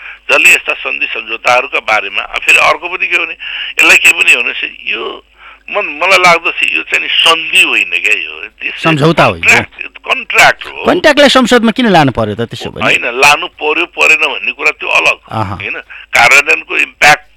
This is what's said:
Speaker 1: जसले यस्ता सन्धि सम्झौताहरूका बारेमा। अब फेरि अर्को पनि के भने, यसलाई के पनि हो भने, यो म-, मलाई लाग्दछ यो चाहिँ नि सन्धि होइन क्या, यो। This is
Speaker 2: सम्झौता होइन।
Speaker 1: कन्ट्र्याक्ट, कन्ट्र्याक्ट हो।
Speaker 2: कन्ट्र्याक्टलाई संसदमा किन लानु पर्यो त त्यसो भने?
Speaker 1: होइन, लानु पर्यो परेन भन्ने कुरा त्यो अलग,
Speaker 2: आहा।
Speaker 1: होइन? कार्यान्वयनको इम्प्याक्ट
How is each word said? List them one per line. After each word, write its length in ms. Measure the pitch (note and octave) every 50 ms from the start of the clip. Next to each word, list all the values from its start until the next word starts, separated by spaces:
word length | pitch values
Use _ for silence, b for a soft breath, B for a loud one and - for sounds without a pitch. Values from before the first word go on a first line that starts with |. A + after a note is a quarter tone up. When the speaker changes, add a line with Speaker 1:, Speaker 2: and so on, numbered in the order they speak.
| B B B B B -
Speaker 1:
जसले 220 | C3 D3+ D#3+ - E3+
यस्ता 180 | - - -
सन्धि 340 | D3 - - C3+ C3 C#3+ C#3+
सम्झौताहरूका 760 | - - A2+ A2 G#2+ A2+ A2+ - C#3 B2 B2 B2+ B2 D#3+ C#3+
बारेमा। 420 | A#2 A2 A2 G#2+ G2 G2 G2 G#2+
अब 180 | A2+ - - -
फेरि 180 | - - C#3+ -
अर्को 300 | D3+ D#3 D3+ D3 E3 F3
पनि 180 | F3+ F3+ F3
के 120 | E3+ F3 E3+
भने, 140 | E3+ E3 E3+ B B B B B B B B -
यसलाई 140 | - E3 F#3
के 160 | - - -
पनि 200 | F3 F3 E3+ -
हो 100 | - B2
भने, 100 | A#2+ C#3 - - - - - - - -
यो 340 | - - - - - - - _ B B B B B B B -
म-, 60 | F3
मलाई 420 | G3+ G3+ E3+ D3 D3 E3+ F#3 G3 F#3
लाग्दछ 540 | F3+ F3+ E3+ E3+ E3+ F3 - - - -
यो 100 | - D#3+
चाहिँ 180 | D#3 - - E3
नि 80 | D#3 C#3+
सन्धि 520 | - - - E3 E3 E3 D#3+ D#3 - -
होइन 280 | D3 C#3+ A#2+ G#2+ G2 E2
क्या, 240 | E2+ F2 - G#2 G#2
यो। 300 | G2+ - D#2 D2+ D#2 -
This 300 | A2 - - - - -
is 60 | -
Speaker 2:
सम्झौता 420 | - E3 D#3+ C#3+ D3 D#3+ E3+ - D3+
होइन। 180 | A#2+ F#2 E2+
Speaker 1:
कन्ट्र्याक्ट, 400 | E2 - - C3+ A2 - - -
कन्ट्र्याक्ट 840 | - - - - - - - C4 A3+ - - A3+ E3+ C3+ A#2 - -
हो। 180 | - - - F2+
Speaker 2:
कन्ट्र्याक्टलाई 440 | A3 C#4+ F4+ - D#4 C#4 C#4 C#4+ B3+
संसदमा 420 | - C4 B3 G3+ B3 A#3+ A3 A3+
किन 180 | - - B3 A3
लानु 240 | F#3 E3 D3 C3+
पर्यो 220 | A#2 A#2 A2+ G#2+ G2+
त 60 | G#2+
त्यसो 300 | A#2 - - - - -
भने? 140 | - - G#2+
Speaker 1:
होइन, 200 | A#2 C3+ - D3
लानु 420 | B2+ A#2 B2+ C#3 C#3+ D3 D#3 F3+
पर्यो 400 | F3+ - - D3 D3+ D#3 D#3+ F3
परेन 300 | E3+ - D3+ D3+ D3+ C#3+
भन्ने 360 | D3 D#3 D3 A#2+ G2+ G#2 -
कुरा 180 | B2 C3+ D3+ D#3
त्यो 180 | D3+ - - -
अलग, 300 | - D#3 D#3+ D3 A2 - _ -
Speaker 2:
आहा। 220 | - A2 G#2+ F#2+ G2+
Speaker 1:
होइन? 180 | F#2+ F#2+ A2+ D#3 D#3 - B B B B B -
कार्यान्वयनको 640 | B2+ B2 A#2+ C3 C#3 C#3+ D3+ D#3+ D#3 D#3+ F3+ F#3
इम्प्याक्ट 460 | - C#3+ C3+ C3 _ D#3+ D3 D3+ D3 - - _